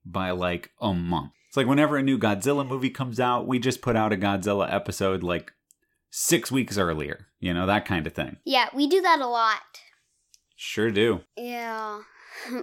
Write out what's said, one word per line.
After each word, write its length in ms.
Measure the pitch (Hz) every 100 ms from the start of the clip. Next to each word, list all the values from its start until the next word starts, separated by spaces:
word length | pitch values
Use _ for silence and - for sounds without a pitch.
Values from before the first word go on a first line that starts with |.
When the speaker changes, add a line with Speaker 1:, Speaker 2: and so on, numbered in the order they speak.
| -
Speaker 1:
by, 260 | 90 92
like, 400 | 90 90 87 - -
a 140 | 110
month. 400 | 87 87 85 71 - _
It's 80 | -
like 100 | 123
whenever 300 | 139 147 147
a 40 |
new 160 | 135 131
Godzilla 480 | 107 101 120 143 131
movie 240 | 131 127
comes 300 | - 131 113
out, 260 | 123 123 -
we 140 | 127
just 220 | 123 120
put 160 | - 113
out 160 | 107
a 40 | 101
Godzilla 560 | 101 98 95 101 95
episode, 480 | 101 - 101 98 95
like, 300 | 87 85 - - _ _ _ _ _
six 400 | - - 170 -
weeks 280 | 131 117 101
earlier. 500 | 87 80 71 73 - _
You 120 | 92
know, 120 | 87 92
that 180 | 107
kind 240 | - 90 76
of 60 |
thing. 240 | - 69 - -
Speaker 2:
Yeah, 240 | 262 226
we 140 | 262 285
do 140 | 381
that 180 | 359 320
a 80 | 254
lot. 320 | 240 226 208 - - - _ _ _ _ _ _ -
Speaker 1:
Sure 340 | - - 113
do. 320 | 101 117 95 - -
Speaker 2:
Yeah. 640 | 240 240 233 220 214 208 208
<laughs> 40 | - - - - 247